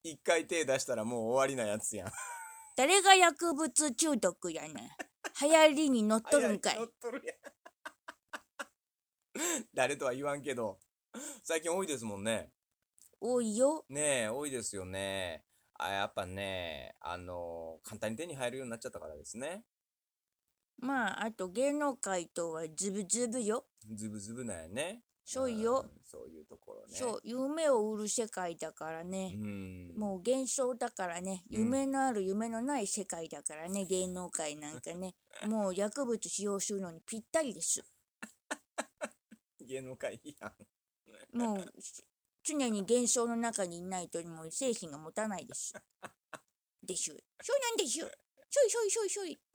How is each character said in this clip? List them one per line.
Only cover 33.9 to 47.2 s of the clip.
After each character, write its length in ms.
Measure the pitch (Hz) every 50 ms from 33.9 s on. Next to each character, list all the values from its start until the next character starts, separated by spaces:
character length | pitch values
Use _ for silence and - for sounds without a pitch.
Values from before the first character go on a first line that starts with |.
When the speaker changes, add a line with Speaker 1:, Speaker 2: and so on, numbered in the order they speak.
| 185 185 185 185
Speaker 2:
能 220 | 180 180 180 165
界 260 | - - 160 151 147
な 160 | 151 151 147
ん 80 | 156 -
か 140 | - 160 165
ね。 220 | 180 185 185 - _ _ _
Speaker 1:
<laughs> 180 | - - - 214
Speaker 2:
も 200 | 220 220 208 190
う 40 | 180
薬 320 | 185 202 214 214 285 277
物 220 | 233 233 208 - 175
使 160 | - - 202
用 160 | 208 202 196
す 140 | - - 208
る 60 | 196
の 120 | 190 175
に 80 | 165 165 _
ぴ 120 | - 226 220
っ 40 |
た 200 | - _ - 320
り 120 | 311 254 180
で 80 | 151
す。 200 | - - - - - - _ _ _ _ _ _
Speaker 1:
<laughs> 960 | - - _ _ _ _ 302 - _ _ _ - - - _ _ - - - _ _ _ 226 _ _ _ _ _
芸 200 | - 117 131 131
能 160 | 131 127 131
界 240 | - - 123 98 127
違 140 | _ 151 147 -
反。 160 | 101 101 - _ - _ _ _ _ _ _ _ _ - - - - _
Speaker 2:
も 220 | - 240 240 226 208
う、 200 | 196 175 - _ - - - - - _ _ _ _ _ _ _ _ _
常 260 | - 311 294 269 240
に 120 | 220 202
幻 260 | 190 180 233 247 240 226
想 180 | - 254 233
の 80 | 240 233
中 320 | 233 240 233 220 - 190
に 120 | 175 170 170
い 40 |
な 200 | 180 185 190 185
い 60 | 175 165
と、 140 | - 170 170
も 180 | 170 165 160
う 80 | 160 165
精 200 | - - 277 254 233
神 180 | - - 160
が 60 | 139 147
持 120 | 156 160
た 160 | - 208 214
な 120 | 220 202 175
い 80 | 135
で 80 | 120 -
す。 200 | - - - - - _ _ _ _ - - _ _ _ _ - - _ _ _ _ _ _ _ _
で 120 | - 185 185
し 160 | - - -
ゅ。 140 | 147 -